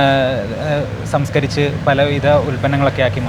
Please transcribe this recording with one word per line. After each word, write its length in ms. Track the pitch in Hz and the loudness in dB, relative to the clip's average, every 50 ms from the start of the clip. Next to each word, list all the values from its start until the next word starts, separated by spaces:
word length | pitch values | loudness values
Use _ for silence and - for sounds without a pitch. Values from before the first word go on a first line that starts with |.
ഏഹ്, 420 | 139 135 139 135 131 127 135 117 - 117 113 101 135 | 2 4 2 2 2 0 -2 -2 -4 -4 -6 -4 -4
ഏഹ്, 180 | 156 147 147 135 - - - - - - | -2 -2 -2 -4 -4 -6 -8 -4 -2 -2
സംസ്കരിച്ച് 500 | 147 139 - - 151 139 135 - 147 143 143 - - - | -2 0 0 0 0 0 0 0 0 0 0 -2 -2 0
പലവിധ 400 | 147 139 135 143 147 143 139 127 143 147 147 117 147 | 0 2 2 2 2 0 2 2 4 4 2 2 0
ഉൽപ്പന്നങ്ങളൊക്കെ 540 | 131 113 120 135 139 139 139 139 - - 131 | -2 -2 0 0 0 2 0 0 2 0 0
ആക്കി 160 | 123 104 127 123 | 0 0 -2 -2